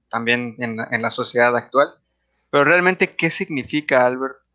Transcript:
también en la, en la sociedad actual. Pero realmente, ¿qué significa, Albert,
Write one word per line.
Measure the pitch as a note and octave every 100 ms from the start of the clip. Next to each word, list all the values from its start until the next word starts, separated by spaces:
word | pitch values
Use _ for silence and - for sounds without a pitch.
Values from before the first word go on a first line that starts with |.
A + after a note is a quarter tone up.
| _
también | A2+ A#2 A#2+ A#2+ A2
en | A#2+ A2
la, | -
en | A2+
la | A2+
sociedad | - A#2 A#2+ B2 A#2+
actual. | - C3+ D#3 - _ _ _ _ _
Pero | C#3+
realmente, | C#3+ F3 F3+ F#3 F#3
¿qué | - E3
significa, | - F#3+ C#3+ - D3+ D3+ C3
Albert, | B2 B2+ C3+ C3+ _